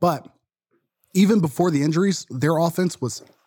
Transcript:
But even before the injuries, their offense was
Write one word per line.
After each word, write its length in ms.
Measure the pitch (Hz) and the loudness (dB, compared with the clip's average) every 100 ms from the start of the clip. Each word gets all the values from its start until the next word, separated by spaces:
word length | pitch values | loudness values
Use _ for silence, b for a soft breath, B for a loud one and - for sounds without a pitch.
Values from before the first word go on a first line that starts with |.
But 280 | 175 139 - _ _ _ _ _ _ _ _ | -2 -2 -8 _ _ _ _ _ _ _ _
even 260 | 185 196 220 | 2 4 4
before 280 | 165 - 175 | 0 0 0
the 140 | 147 | 2
injuries, 420 | 147 160 196 175 - | 0 0 0 -2 -6
their 260 | 127 147 160 | -4 0 0
offense 420 | 170 165 185 - | 0 0 -4 -4
was 220 | 123 - - _ | -8 -8 -16 _